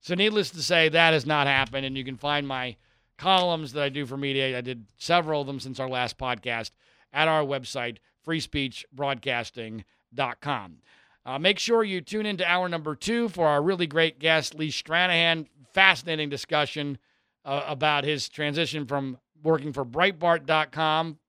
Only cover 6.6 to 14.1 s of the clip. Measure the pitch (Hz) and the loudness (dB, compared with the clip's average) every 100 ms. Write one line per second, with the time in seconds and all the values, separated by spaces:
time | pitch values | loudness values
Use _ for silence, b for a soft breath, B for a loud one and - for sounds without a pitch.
6.6 | 113 _ b b b 139 160 160 143 139 | -6 _ b b b 0 2 2 0 -4
7.6 | 123 139 120 117 _ _ - 165 - 147 | -6 -8 -8 -10 _ _ -6 -6 -4 -4
8.6 | 135 - - 131 143 131 135 120 117 - | -6 -8 -18 -6 -4 -2 -2 -4 -4 -10
9.6 | 110 110 101 _ _ 120 135 - 151 131 | -12 -12 -14 _ _ -4 -4 -4 -6 -6
10.6 | 95 73 b b b b 123 135 175 202 | -6 -20 b b b b -10 -2 0 0
11.6 | - 233 214 185 151 214 214 190 175 180 | 0 0 0 -4 -6 -4 -4 -2 0 2
12.6 | 180 170 151 147 - 233 233 175 160 147 | 0 -4 -6 -6 -2 0 0 2 4 4
13.6 | 160 185 170 156 165 | 2 0 0 2 0